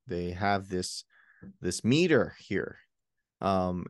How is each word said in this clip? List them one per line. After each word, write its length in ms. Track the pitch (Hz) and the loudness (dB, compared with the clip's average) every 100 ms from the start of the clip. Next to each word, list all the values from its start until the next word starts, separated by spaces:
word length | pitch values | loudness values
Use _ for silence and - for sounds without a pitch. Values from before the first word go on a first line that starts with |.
| - | -8
They 260 | 87 87 | -6 -4
have 380 | 90 98 101 95 | -2 0 0 -2
this, 360 | 90 - - - _ _ _ - - | -4 -4 -8 -14 _ _ _ -20 -8
this 220 | 90 - | -4 -2
meter 520 | 110 147 175 131 85 - | 2 4 6 4 2 -4
here. 380 | - 95 - - _ _ _ _ _ - | -6 -4 -4 -10 _ _ _ _ _ -4
Um, 440 | 95 95 92 90 - | 0 2 0 -2 -2